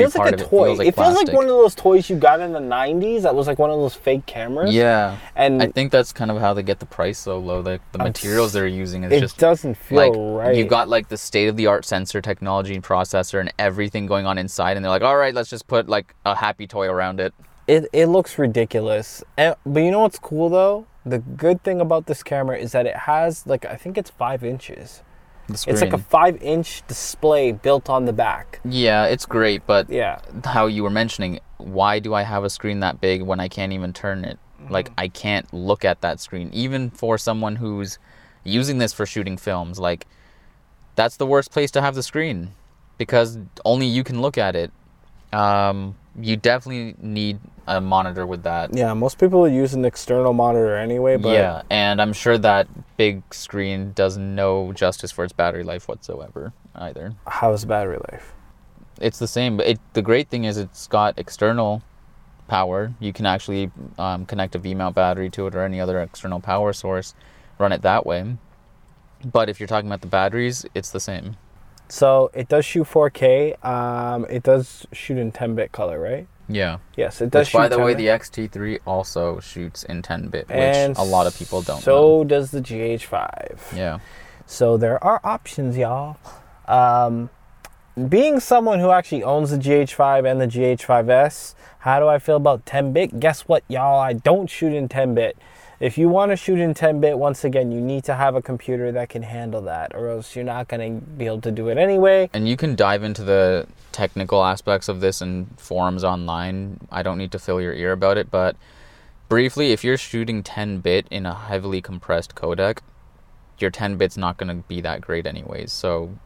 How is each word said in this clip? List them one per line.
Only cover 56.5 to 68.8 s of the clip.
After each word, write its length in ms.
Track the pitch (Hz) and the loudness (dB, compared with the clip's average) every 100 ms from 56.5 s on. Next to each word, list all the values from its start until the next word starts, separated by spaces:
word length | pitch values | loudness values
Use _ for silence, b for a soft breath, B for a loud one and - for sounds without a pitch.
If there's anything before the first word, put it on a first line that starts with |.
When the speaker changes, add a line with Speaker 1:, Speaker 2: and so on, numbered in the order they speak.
| - - 82 | -16 -20 -16
Speaker 2:
either. 380 | 85 - 87 107 - | -14 -12 -14 -14 -10
Speaker 1:
How's 360 | - 117 107 | -2 0 0
battery 340 | 110 104 98 - - | -2 -2 -4 -6 -10
life? 220 | - - - - - - - - - | -16 -20 -20 -20 -20 -20 -20 -20 -6
Speaker 2:
It's 200 | 113 - | -4 -4
the 80 | 117 | -6
same, 280 | 120 123 104 | -2 -2 0
but 120 | - | 0
it, 120 | 110 - | -2 -4
the 80 | 117 | -4
great 260 | 101 120 147 | 2 2 0
thing 140 | 120 | -4
is 140 | 110 104 | -4 -4
it's 300 | 95 - - | -8 -12 -2
got 300 | 107 104 - | 0 0 -2
external 640 | 92 - 107 117 107 107 - - - - - - - | -8 -2 0 0 -2 -4 -8 -20 -20 -20 -20 -18 -4
power. 440 | 95 92 95 107 120 | -2 0 -2 -6 -6
You 140 | 107 | -8
can 120 | 95 101 | -2 -2
actually, 460 | 95 - 98 95 - 65 - | -2 -2 -4 -6 -8 -16 -8
um, 280 | 92 90 92 | -6 -6 -6
connect 280 | 101 95 90 | -6 -4 -6
a 40 | |
V-mount 340 | 92 95 92 90 | -6 -4 -2 2
battery 340 | 90 90 92 | 2 0 -4
to 180 | - 95 | -6 -6
it 80 | 92 | -4
or 80 | |
any 160 | 95 92 | -4 -4
other 220 | 92 90 | -2 -2
external 400 | 87 - 95 90 | -4 -10 -10 -8
power 320 | 98 98 104 | -2 -2 0
source, 400 | 98 95 92 - - b b b b | -2 -4 -6 -6 -16 b b b b
run 140 | 98 | 0
it 120 | 90 | 2
that 220 | 92 98 - | 2 2 0
way. 300 | 87 101 123 - - _ - | -4 -6 -10 -14 -20 _ -20